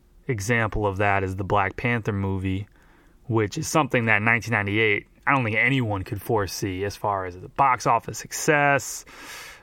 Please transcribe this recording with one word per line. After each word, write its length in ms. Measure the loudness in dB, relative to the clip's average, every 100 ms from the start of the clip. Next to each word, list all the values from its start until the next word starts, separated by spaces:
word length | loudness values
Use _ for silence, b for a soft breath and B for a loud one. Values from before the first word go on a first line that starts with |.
| _ -14 -6
example 580 | -4 0 2 0 0 -2
of 120 | 2
that 260 | 2 2
is 100 | 0 -4
the 80 |
Black 320 | 0 2 0 -2
Panther 360 | -2 -2 -2
movie, 560 | -2 -2 -2 -2 -4 -6 b b b b b -2
which 320 | 0 0 -4
is 80 | 0
something 400 | 0 2 0 2
that 120 | 2
in 60 |
nineteen 280 | 4 0 0
ninety-eight, 560 | -2 0 2 2 2 -4 _ 0
I 60 |
don't 100 | 2
think 140 | 2 2
anyone 480 | 2 2 0 -2
could 180 | -4 -8
foresee 640 | -2 0 0 -4 -4 -4
as 120 | -6 -4
far 300 | -2 -2 -4
as 120 | -10
the 100 | -8
box 380 | 2 2 4 2
office 320 | 0 0 -12
success, 880 | -10 -4 2 4 4 2 0 -12 -14 B B B B B